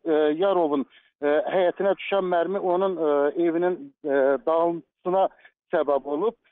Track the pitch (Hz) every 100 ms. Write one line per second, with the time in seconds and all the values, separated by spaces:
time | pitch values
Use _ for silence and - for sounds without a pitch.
0 | 170 156 151 151 196 185 160 143 131 -
1 | _ _ 143 147 - 180 175 - 196 190
2 | - 196 185 175 170 196 185 180 196 175
3 | 156 143 143 156 170 165 175 175 139 -
4 | 151 139 135 139 160 165 170 170 - _
5 | 185 185 190 - - _ _ 170 143 139
6 | 135 147 208 226 _